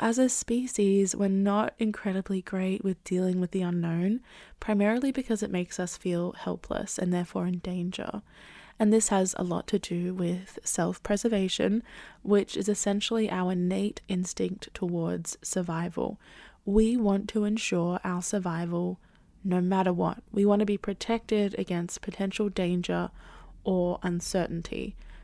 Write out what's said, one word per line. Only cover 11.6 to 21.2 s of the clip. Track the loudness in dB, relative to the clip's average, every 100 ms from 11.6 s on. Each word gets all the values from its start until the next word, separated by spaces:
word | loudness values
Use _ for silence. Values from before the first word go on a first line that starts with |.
| 0 0 -4 -18 -20 -12
which | 2 2 2 -2
is | 0
essentially | 0 0 0 0 0 0
our | 0 0
innate | 2 2 0 -2 -4 -4
instinct | -2 -2 -2 -4 -4 -12
towards | -6 -4 -2 -2 -2 -6 -10
survival. | -6 -4 -2 -4 -4 -2 -4 -6 -14 -20 -20 -12 2
We | 4 6 4
want | 2 2 0
to | -2 0
ensure | -2 0 0 0 -2
our | -2 -4
survival | -2 -2 -2 -4 -2 -2 -2 -6 _ _ -20 -8 0
no | 2
matter | 4 4 2
what. | 2 0 -2 -6
We | 2
want | 4 6
to | 4
be | 0
protected | -2 -6 -2 -2